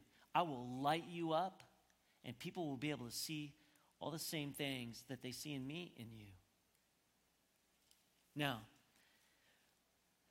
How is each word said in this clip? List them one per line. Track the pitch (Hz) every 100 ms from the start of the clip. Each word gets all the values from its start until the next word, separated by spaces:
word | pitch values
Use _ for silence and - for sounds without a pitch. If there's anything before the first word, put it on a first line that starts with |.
| - - -
I | 156
will | 170 127 123 127
light | 143 160 170
you | 170 165
up, | 160 185 185 - - - _ _ _
and | 127 120
people | 165 185 160
will | 131
be | 147
able | 143 120
to |
see | - - 156 147 - - - - -
all | 139
the | 156
same | - 160 143
things | 139 143 131 117 110 -
that | 131
they | 127
see | 123 151
in | 139 131
me | 160 170 -
in | 113
you." | 113 104 95 - _ _ _ _ _ _ _ _ _ _ _ _ _ - - _ _ _
Now, | 147 143 117 110 - - - - - - _ - - _ _ _ _ _ _ _